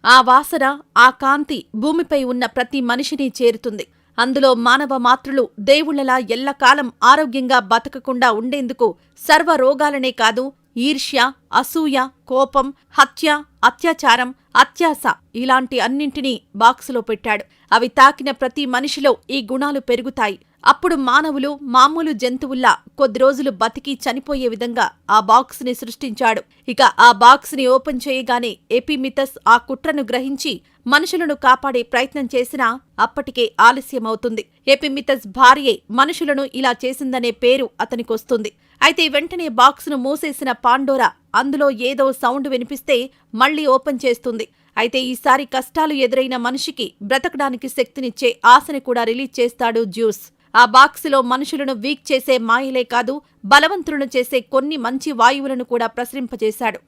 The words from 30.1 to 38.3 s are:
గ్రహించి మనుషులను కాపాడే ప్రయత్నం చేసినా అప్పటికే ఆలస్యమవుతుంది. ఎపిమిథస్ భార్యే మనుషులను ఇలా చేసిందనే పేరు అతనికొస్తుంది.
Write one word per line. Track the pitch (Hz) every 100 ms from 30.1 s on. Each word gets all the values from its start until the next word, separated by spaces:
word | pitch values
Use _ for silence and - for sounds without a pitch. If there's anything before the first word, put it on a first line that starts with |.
గ్రహించి | 247 262 269 311 196 _ _ -
మనుషులను | 285 339 359 330 294 262
కాపాడే | 262 277 247 240
ప్రయత్నం | 240 269 294 247 254
చేసినా | 240 285 240 254 _ - 226
అప్పటికే | - 277 254 233 - 226
ఆలస్యమవుతుంది. | 262 - 262 220 220 247 220 - _ - 277
ఎపిమిథస్ | 302 269 262 269 202 190
భార్యే | 254 277 269 202 _ 233
మనుషులను | 285 349 302 277 277 247
ఇలా | 262 240
చేసిందనే | 254 269 269 254 240 226
పేరు | 240 269 254 _ 233
అతనికొస్తుంది. | 233 233 220 -